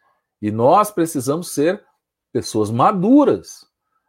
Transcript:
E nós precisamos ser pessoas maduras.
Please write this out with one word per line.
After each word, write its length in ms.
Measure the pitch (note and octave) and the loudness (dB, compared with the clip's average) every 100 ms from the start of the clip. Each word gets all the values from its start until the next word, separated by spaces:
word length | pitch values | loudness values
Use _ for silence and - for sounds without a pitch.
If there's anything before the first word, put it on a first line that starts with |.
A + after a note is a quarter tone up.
| _ _ _ _ | _ _ _ _
E 100 | G#2 | -6
nós 400 | A2 B2 F#3+ G#3 | 0 2 4 2
precisamos 640 | - D#3+ D3 C3 D#3+ F3 | -2 -4 -4 -4 -6 -6
ser 320 | - D#3 G3+ _ _ _ _ _ | -2 -2 -2 _ _ _ _ _
pessoas 380 | A#2+ - A2 G#2 | -8 -4 -4 -2
maduras. 960 | A#2 F#3 G3+ G3+ C#4+ B3 G2 - - _ _ _ _ | 0 0 2 2 4 4 0 -6 -20 _ _ _ _